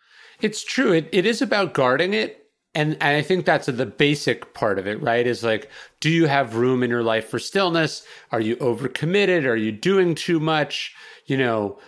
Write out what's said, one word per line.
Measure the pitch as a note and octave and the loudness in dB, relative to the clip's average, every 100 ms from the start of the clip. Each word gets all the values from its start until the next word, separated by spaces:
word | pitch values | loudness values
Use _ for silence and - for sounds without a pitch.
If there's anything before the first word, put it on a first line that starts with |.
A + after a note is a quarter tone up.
| _ - - - | _ -20 -20 -6
It's | G#3+ - | -6 -6
true. | - - C4 | -6 -2 2
It, | E3 D#3 | 2 2
it | G3+ | 0
is | F#3+ A3+ | 2 0
about | A3+ G#3+ F#3 | 0 0 0
guarding | - B2+ C3+ F3+ | 2 2 4 2
it. | G#3+ G#3+ - _ _ _ | 0 -2 -8 _ _ _
And, | D#3+ D3+ D3+ | -2 -2 0
and | D3+ D3 | 2 2
I | |
think | D3 F#3 E3 | 2 0 2
that's | D3+ - | 0 0
the | A#2+ B2 | -4 -4
basic | - D3 D3+ - A#2 - | 2 2 2 0 -2 -4
part | - A2 G2 | -4 -2 0
of | F#2+ | -2
it, | G#2+ | -4
right? | A2+ A#2+ B2 | 0 2 2
Is | A2 | 0
like, | A2+ G#2+ - - - - | 0 -2 -4 -20 -20 -6
do | D3+ | 0
you | E3 D#3+ | 2 4
have | C#3 A#2+ | 2 0
room | A2+ B2+ B2+ | 0 2 2
in | B2 | 0
your | A#2+ | 0
life | A2+ A2+ A2 | 0 0 -2
for | A#2+ | -8
stillness? | - G3 F#3 E3 D#3 - - - - | -4 0 0 0 -2 -4 -16 -20 -6
Are | A#2+ | -2
you | A2 A#2+ | -2 -2
overcommitted? | C3+ A#2+ C3 - D#3 G3 F#3+ F3+ C3 | -2 -2 -6 -6 -2 0 2 0 0
Are | A2+ | 0
you | A2 | -2
doing | G#2 F3 G3 F3+ | -2 0 2 2
too | D3+ - E3 | 0 0 0
much? | D#3 D#3 D3 - - - - - | 0 -2 -2 -6 -10 -14 -20 -20
You | - C3+ | -4 0
know, | B2 A2+ G2+ G2 | 0 0 -2 -6